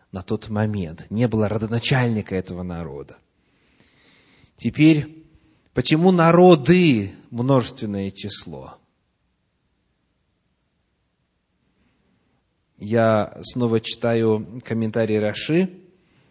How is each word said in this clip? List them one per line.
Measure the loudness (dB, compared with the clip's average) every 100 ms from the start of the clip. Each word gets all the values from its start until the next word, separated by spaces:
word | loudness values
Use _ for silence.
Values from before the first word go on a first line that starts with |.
| _
на | -14
тот | -8 -8 -6
момент. | -4 -2 -2 -6 -10 -8
Не | -2 0
было | 0 -2
родоначальника | -2 -4 -4 0 0 0 -2 -4
этого | -6 -6 -10
народа. | -10 -10 -10 -12 -16 -20 _ _ _ _ _ _ _ _ _ _ _ _ _ _
Теперь, | -8 4 4 4 -2 -14 -20 _ _ _ _
почему | -4 0 2 4
народы | 4 4 8 8 8 6 4 4 2 -2 -10 _
множественное | -6 2 2 0 -8 -8 -6 -6
число? | -8 -10 -10 -12 -16 -18 -20 _ _ _ _ _ _ _ _ _ _ _ _ _ _ _ _ _ _ _ _ _ _ _ _ _ _ _ _ _ _ _ _ _ _ _ _ _ _ _ _
Я | -2 2 4 2 0 -8
снова | -10 -4 -2 -2
читаю | -4 -6 -2 0 0 0 -4 -16
комментарий | -8 -4 -2 -2 0 0
Раши. | -2 -4 -2 0 0 -6 -20 _ _ _ _